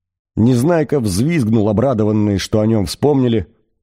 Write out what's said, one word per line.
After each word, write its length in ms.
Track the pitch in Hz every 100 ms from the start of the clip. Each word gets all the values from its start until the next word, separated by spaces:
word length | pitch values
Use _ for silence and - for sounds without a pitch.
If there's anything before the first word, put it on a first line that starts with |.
| _ _ _ -
Незнайка 640 | 117 123 151 165 - 147
взвизгнул, 680 | 107 90 147 170 110 113 104
обрадованный, 720 | 101 135 110 107 107 104 98
что 220 | - 107
о 60 | 107
нём 200 | 110 92
вспомнили, 640 | - 143 139 123 113 - _ _ _